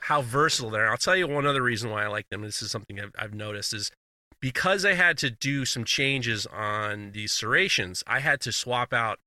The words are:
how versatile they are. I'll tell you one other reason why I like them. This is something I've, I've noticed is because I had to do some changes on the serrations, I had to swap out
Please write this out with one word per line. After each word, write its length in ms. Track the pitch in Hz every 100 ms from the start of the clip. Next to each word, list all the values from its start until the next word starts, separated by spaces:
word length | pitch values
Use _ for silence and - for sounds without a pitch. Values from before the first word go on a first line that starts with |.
how 220 | - 151
versatile 480 | 120 131 156 - 117
they 80 | 107
are. 120 | 110
I'll 60 | 120
tell 200 | - 185
you 100 | 170
one 180 | 143 143
other 160 | 139
reason 280 | 123 110 117
why 140 | 107
I 40 | 104
like 200 | 104 -
them. 120 | 98
This 200 | 107 -
is 80 | 107
something 300 | - - 101
I've, 120 | 104 -
I've 160 | 107
noticed 380 | 107 107 104 98
is 160 | 107 98 - _ _ _ _
because 440 | 131 - 185 196
I 100 | 196
had 240 | 180 175 156
to 120 | 143
do 340 | 113 135 143 127
some 180 | 127
changes 600 | 110 - 135 135 120 110 95
on 680 | 101 107 107 107 104 101
the 140 | 104 104
serrations, 760 | - 113 147 190 - 90 92 -
I 140 | 123
had 200 | 147 143
to 100 | 127
swap 400 | - 127 123 120
out 240 | 120 113 -